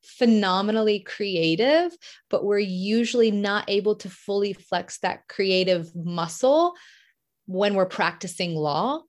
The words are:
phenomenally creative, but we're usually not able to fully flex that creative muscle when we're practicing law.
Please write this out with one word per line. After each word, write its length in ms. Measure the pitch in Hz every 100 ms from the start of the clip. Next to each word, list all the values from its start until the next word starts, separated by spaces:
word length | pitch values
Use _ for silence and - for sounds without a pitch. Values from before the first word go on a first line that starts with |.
phenomenally 960 | - - 240 214 196 185 202 220 214 208
creative, 920 | - - 202 180 165 165 247 320 349 339 - - _
but 160 | 202
we're 140 | 202 202
usually 720 | 202 185 190 226 233 240 226
not 340 | 208 202 202 -
able 280 | 202 208 208
to 140 | 190
fully 420 | - - 202 202
flex 460 | 190 _ 180 - -
that 280 | 185 - -
creative 680 | - 196 185 185 180 165 175
muscle 800 | 165 175 170 - 254 302 349 349 - - _ _ _ _ -
when 280 | 185 208
we're 120 | 196 185
practicing 680 | - 170 165 185 - 175
law. 460 | 160 151 147 226 302